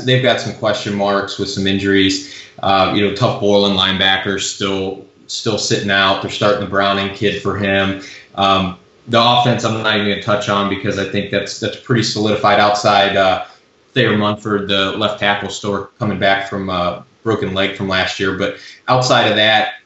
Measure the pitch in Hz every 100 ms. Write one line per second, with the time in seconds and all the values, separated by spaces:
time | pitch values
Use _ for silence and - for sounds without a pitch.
0 | 120 127 127 113 107 98 110 104 110 101
1 | 101 98 98 - 98 101 95 98 98 98
2 | 95 95 - - - - 95 98 95 101
3 | 101 - 98 - 101 101 101 95 95 95
4 | 95 95 101 98 - - 98 98 95 95
5 | - _ - - 120 104 - 107 98 98
6 | 95 98 101 - 107 104 98 98 98 98
7 | 98 - 101 92 101 95 101 98 95 95
8 | - - - 98 98 95 92 - _ _
9 | - 117 120 123 120 113 117 110 110 107
10 | 104 98 - 104 - 101 98 98 107 95
11 | 95 104 90 101 - - 107 - - 120
12 | 107 107 104 104 104 101 104 104 107 101
13 | 98 98 95 92 - - _ _ _ 135
14 | 113 104 104 104 110 101 95 98 95 101
15 | 104 - 101 101 98 - 107 98 98 _
16 | 104 95 98 98 - 101 95 90 87 87
17 | - _ 113 104 95 95 98 - 98 92
18 | 90 - 98 92 95 - - - - 127
19 | 127 123 110 107 107 110 107 -